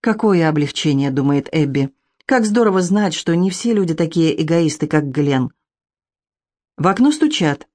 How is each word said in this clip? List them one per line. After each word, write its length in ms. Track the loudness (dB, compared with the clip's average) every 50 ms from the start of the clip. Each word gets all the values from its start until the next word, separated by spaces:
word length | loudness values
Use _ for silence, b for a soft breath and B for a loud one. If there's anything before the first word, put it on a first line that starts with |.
«Какое 480 | -2 -2 -2 0 0 2 2 4 2 2
облегчение», — 640 | 2 0 -2 -2 -4 -4 -2 0 0 0 0 0 -2 0
думает 320 | 0 2 0 0 -2 -2 -2
Эбби. 380 | -2 -2 0 0 -2 -4 -4 _ _ _ _ _ _ _
«Как 220 | -2 0 0 2
здорово 340 | 2 2 2 2 2 2 0
знать, 320 | 0 2 0 0 0 -2 -4
что 240 | -4 -4 -2 0
не 140 | 0 0 0
все 240 | -2 -4 -4 -2 0
люди 180 | 0 0 -2 -2
такие 500 | -2 -2 -2 0 0 0 0 0 0 -2
эгоисты, 440 | 0 0 2 2 0 -2 -4 -6
как 240 | -2 0 -2 -2 -2
Глен». 400 | -2 -2 0 0 0 0 -2 -4 _ _ _ _ _ _ _ _ _ _ _ _ _ _ _ _ _ _ _ _ _ _ _ _ _ -2
В 80 | 0
окно 260 | 0 2 4 2 2 4
стучат. 560 | 2 0 0 0 0 0 0 -2 -2 -8 _ _